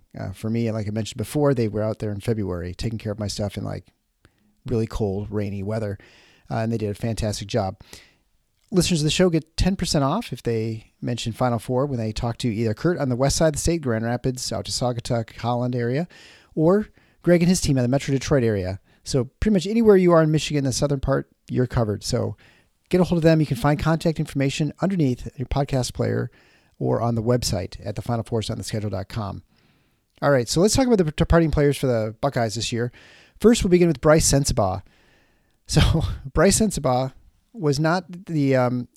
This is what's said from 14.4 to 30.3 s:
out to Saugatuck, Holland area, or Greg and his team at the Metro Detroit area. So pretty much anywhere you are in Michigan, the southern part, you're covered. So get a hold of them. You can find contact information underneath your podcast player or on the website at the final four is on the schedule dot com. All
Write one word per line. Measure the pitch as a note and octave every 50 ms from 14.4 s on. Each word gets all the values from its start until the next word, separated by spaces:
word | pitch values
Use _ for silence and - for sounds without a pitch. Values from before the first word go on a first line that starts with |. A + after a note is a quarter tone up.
| - -
out | A#2 F#2+ -
to | -
Saugatuck, | - - B2+ B2 B2 A#2 - - B2 A#2 A2 - - -
Holland | - A#2 B2 A#2+ B2 B2+ B2+
area, | B2 A#2 A#2 B2+ D3 F3+ - - - - - - - _ _ _
or | E3+ D#3 E3 F#3+ G#3 G#3+ - - _ _ _ _ _
Greg | - E3+ F3 E3+
and | E3+ E3+
his | F#3 -
team | - - C#3 C3
at | B2
the | A#2+
Metro | C3 C#3 - - C3+
Detroit | C3 - - D3+ C3+ A#2
area. | A2+ G#2+ G2 F2+ F#2 G2 - - _ _ _ _
So | - - C3+ A#2+ C3 - _
pretty | - G#3+ G#3+
much | F#3 D#3 G3
anywhere | A3+ A#3 A#3 G#3+ G3+
you | F#3 F#3 F3
are | E3+ D#3+
in | D#3+ D#3
Michigan, | D#3 D3+ - - D3 D3 C#3
the | C3+ A#2+
southern | - D3 C#3+ D3 C3+
part, | - - C3+ C#3+ C3+ - _ _ _ -
you're | B2 B2 B2+
covered. | A#2+ - B2 A#2 G#2 G2+ G2 -
So | - B2 A#2 G#2+ G#2 G#2 - - - _ _ _ _ _ _ _ _
get | - F3+
a | F3
hold | - F3+ E3+
of | D#3
them. | E3 D#3+ D#3+
You | D3+
can | - C3+
find | - - C#3+ D3+ -
contact | - D#3 E3 D#3 - E3+ D3+ -
information | D#3 - - C#3+ C3+ C#3 - - D#3 D3 - -
underneath | D#3+ F#3+ G3 F3 D3+ C3 B2 - - - - -
your | B2 -
podcast | - C#3 C#3+ - C#3+ C3 A#2+ - -
player | - A#2 A2 A2 A#2 A#2+ A#2+ - _ _ _ _ _ _ _ _ _
or | C3 B2+ B2+ A#2
on | A2+ A#2 A#2
the | A2+ G#2+
website | A#2 B2 B2 - - - F2+ F#2 - - - -
at | G2+ G2
the | -
final | - - A#2+ A#2 A#2
four | - A#2 A2+
is | G#2 -
on | - A2+
the | G2+
schedule | - - A2 G#2 G#2+
dot | G2 F#2+ G2 -
com. | - A#2 G#2 F#2+ F#2+ F#2+ - _ _ _ _ _ _ _ _ _ _ _ _ _ _ _
All | D3+ C#3+